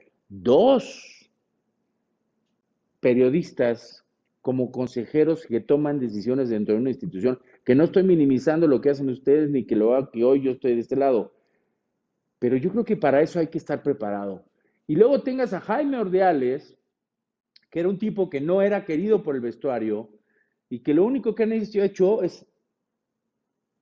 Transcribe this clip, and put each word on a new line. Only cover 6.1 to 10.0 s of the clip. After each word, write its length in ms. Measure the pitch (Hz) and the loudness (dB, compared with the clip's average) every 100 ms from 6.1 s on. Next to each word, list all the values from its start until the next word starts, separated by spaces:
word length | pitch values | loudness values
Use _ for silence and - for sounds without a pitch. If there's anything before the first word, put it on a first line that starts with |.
| 104 101 131 123 | -6 -4 -2 -2
dentro 260 | 110 107 107 | -2 -2 0
de 60 | |
una 100 | 131 | -2
institución, 480 | 117 90 92 120 127 _ _ | -4 -8 -4 -4 -4 _ _
que 100 | - | 2
no 120 | 131 160 | 4 4
estoy 180 | 190 | 4
minimizando 640 | 190 170 139 127 - 156 165 | 4 4 4 2 2 2 4
lo 140 | 123 | 4
que 80 | 139 | 2
hacen 180 | 139 135 | 0 -2
ustedes, 400 | 123 - 147 151 | -4 2 2 2
ni 160 | 139 107 | -2 0
que 100 | 107 | 0
lo 200 | 110 | 2
haga, 160 | 131 | 2